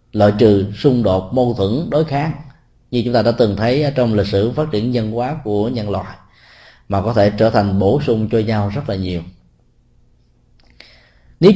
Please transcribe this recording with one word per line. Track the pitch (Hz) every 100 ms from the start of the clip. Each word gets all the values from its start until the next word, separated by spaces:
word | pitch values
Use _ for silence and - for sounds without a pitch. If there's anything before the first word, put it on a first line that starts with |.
| _
loại | 104 104 104
trừ, | 110 101 101 104
xung | 147 123
đột, | 101 92 92
mâu | 127 123 113
thuẫn, | 98 123 -
đối | 147 160
kháng, | 139 160 156 - - _ _ _
như | 123 117
chúng |
ta | 120
đã | 110
từng | 117 110 95
thấy | 113 139
ở | 147
trong | 139 117
lịch | 107 98
sử | 98 113
phát | 139 156
triển | 104 120
văn | 120 107
hóa | 113 127 160
của | 107 104 110
nhân | 123 104
loại, | 95 92 - _ _ _ - - _ -
mà | 98
có | 104
thể | 113 104
trở | 104 113
thành | 113 101 95
bổ | 95 143
sung | 143 110 107
cho | 117
nhau | 107 107 101 107
rất | -
là | 98
nhiều. | 92 87 87 - _ _ _ _ _ _ _ _ _ _ _ _ _ - - _ _ _ _ -
Nếu | 180